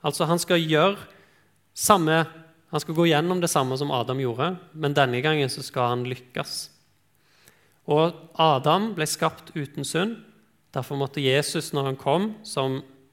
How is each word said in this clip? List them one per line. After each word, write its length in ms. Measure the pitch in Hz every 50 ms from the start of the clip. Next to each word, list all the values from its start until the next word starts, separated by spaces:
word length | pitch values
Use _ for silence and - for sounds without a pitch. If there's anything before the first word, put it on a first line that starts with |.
| -
Altså, 200 | 151 - - 175 156
han 120 | 170 175
skal 240 | - - 180 170 165
gjøre 360 | 156 156 151 160 196 202 202 - - - - _ _ _ _ _ _ _ _ _ _ _
samme, 460 | - - - 214 190 160 156 160 165 160 - - - - - _ _ _ _
han 120 | - 151
skal 160 | - - 165
gå 120 | 160 170 170
gjennom 320 | 156 143 160 175 185 185
det 100 | 170 170
samme 240 | - 156 131 127 131 131
som 120 | 143 143
Adam 280 | 139 123 117 - 127 135
gjorde, 340 | 135 123 113 120 143 175 185 180 - -
men 240 | _ 156 156 143 143
denne 240 | 147 139 127 123 123 131
gangen 240 | 156 156 151 139 127
så 120 | - - 98
skal 300 | - - 131 123 120 123
han 120 | 123 123 123
lykkes. 480 | 127 - - _ _ - 143 - - - - - _ _ _ _ _ _ _ _ _ _ _ _ _ _ _ - _ _ _ _ _ _ _ -
Og 240 | 147 151 160 170 170 - - - _
Adam 560 | - 160 160 147 131 135 151 160 185 208 226 202
ble 120 | 165 156 147
skapt 460 | - - - 160 - - - - -
uten 280 | 165 143 131 - - 139
synd. 320 | - - 160 185 220 233 - - - _ _ _ _ _ _ _ _ -
Derfor 240 | 139 127 - 147 139
måtte 240 | 139 131 - 156 143
Jesus, 480 | 131 131 143 151 - - 170 151 -
når 200 | - 143 139 135
han 80 | 135 135
kom 320 | - 139 143 175 202 220 214 - -
som 380 | - - 147 135 135 131 135 139 - - _ _ _